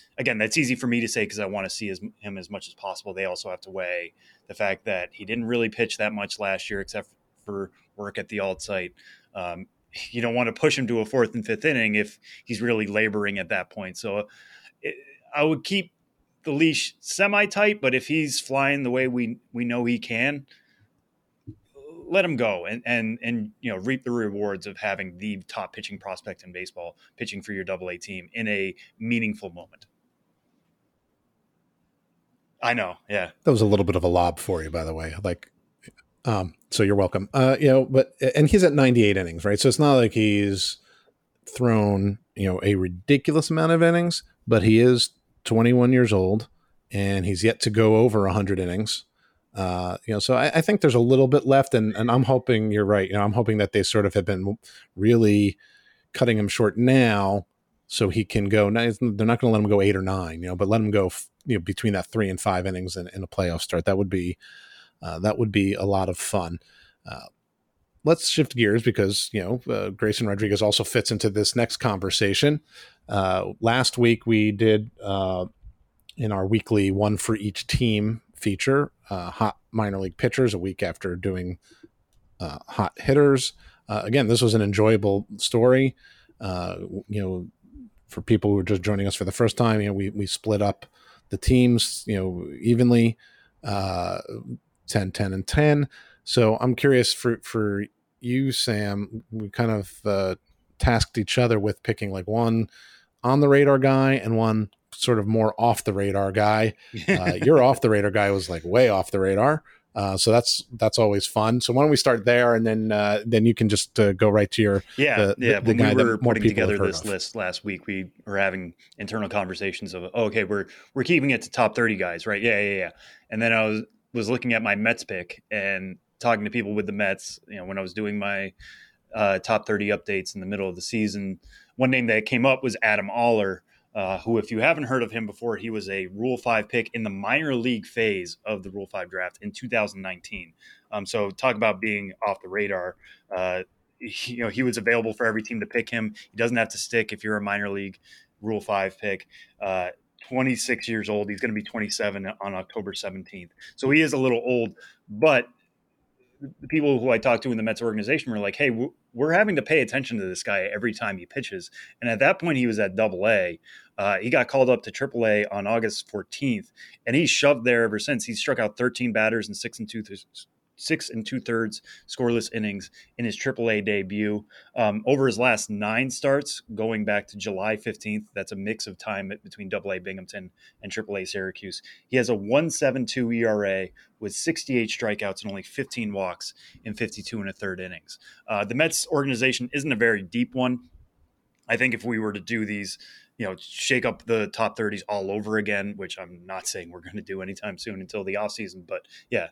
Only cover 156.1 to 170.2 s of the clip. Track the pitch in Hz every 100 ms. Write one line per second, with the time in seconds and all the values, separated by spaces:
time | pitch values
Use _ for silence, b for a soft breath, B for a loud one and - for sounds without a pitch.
156.1 | _ _ _ 139 - 139 156 147 127 127
157.1 | 113 127 117 131 113 110 107 117 107 104
158.1 | 151 127 107 101 - 143 113 143 - _
159.1 | 117 151 175 214 156 107 156 120 135 127
160.1 | 113 92 87 - 98 98 104 117 104 107
161.1 | 92 87 139 123 95 - B B B 117
162.1 | 110 143 190 170 135 120 107 98 95 110
163.1 | 90 104 104 90 82 B B B - 101
164.1 | 95 117 127 120 135 127 120 113 - 139
165.1 | 120 110 104 104 101 101 117 110 - -
166.1 | 104 - - 139 107 - - B B 120
167.1 | 135 170 - 143 131 120 117 113 104 -
168.1 | 123 - 107 - 127 107 - 123 123 123
169.1 | 110 110 113 107 101 117 - 107 113 107
170.1 | 101